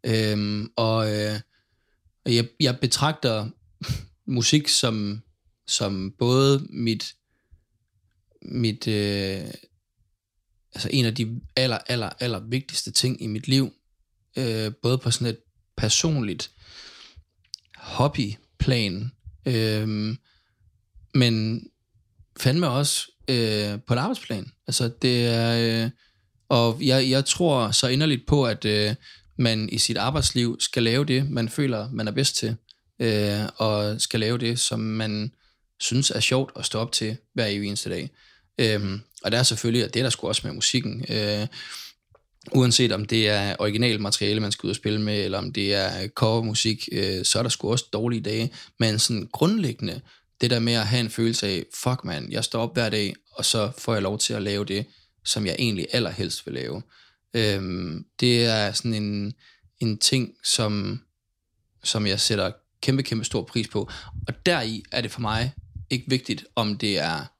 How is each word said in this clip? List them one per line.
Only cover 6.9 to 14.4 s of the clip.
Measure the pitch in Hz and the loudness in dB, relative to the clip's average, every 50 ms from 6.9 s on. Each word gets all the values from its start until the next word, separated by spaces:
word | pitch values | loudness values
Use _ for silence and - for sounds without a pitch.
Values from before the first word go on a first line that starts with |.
| 110 - - - - _ _ _ _ _ _ _ - _ _ _ _ _ _ _ _ _ _ _ _ _ _ _ _ _ | 0 0 -4 -12 -14 _ _ _ _ _ _ _ -20 _ _ _ _ _ _ _ _ _ _ _ _ _ _ _ _ _
mit, | - - - 123 117 113 104 - - | -14 -8 -2 0 0 0 -2 -2 -2
øh, | 117 107 104 104 101 101 101 98 95 95 98 78 - - - - _ _ _ _ _ _ _ _ _ _ _ _ _ _ _ _ _ _ _ _ _ - | -2 0 0 0 0 0 0 -2 -2 -4 -6 -8 -12 -14 -16 -20 _ _ _ _ _ _ _ _ _ _ _ _ _ _ _ _ _ _ _ _ _ -10
altså | - - - | -8 -4 0
en | - 135 120 | 2 2 2
af | 113 113 | 2 0
de | 123 117 110 117 120 - - _ | -2 -4 -4 -4 -10 -12 -2 _
aller, | 131 131 127 113 | 2 2 2 0
aller, | - - - 123 120 110 90 - - | -2 -4 -4 -4 -4 -4 -6 -6 -4
aller | 123 120 110 95 | -4 -4 -4 -4
vigtigste | 110 113 123 165 - - - - - - | -4 -2 -4 -4 -4 -4 -8 -6 -6 0
ting | - - - 131 123 - | 0 0 0 0 -2 -2
i | - | -4
mit | 110 104 110 - | -6 -6 -4 0
liv. | - 131 135 131 - - _ _ _ _ _ _ _ _ _ _ _ _ | 2 2 2 2 0 -4 _ _ _ _ _ _ _ _ _ _ _ _
Øh, | - | -4